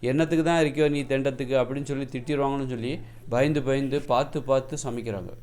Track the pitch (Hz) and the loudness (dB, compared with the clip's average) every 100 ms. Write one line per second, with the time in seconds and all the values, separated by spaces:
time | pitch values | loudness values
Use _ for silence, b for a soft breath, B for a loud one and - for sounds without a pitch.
0 | 120 139 160 165 160 165 151 139 151 147 | 0 2 4 4 4 4 4 4 2 2
1 | 131 135 135 131 127 131 120 139 139 139 | 0 0 0 -2 0 2 2 -2 -4 -4
2 | 135 135 120 147 139 139 135 123 120 165 | -4 -6 -2 0 2 0 -2 -4 -4 -6
3 | B B - 120 143 147 131 135 139 143 | B B -2 0 2 0 0 0 0 -2
4 | 139 123 143 156 131 135 127 147 135 120 | 0 0 0 -4 0 0 0 -6 -6 -6
5 | 117 98 87 - | -4 -6 -8 -12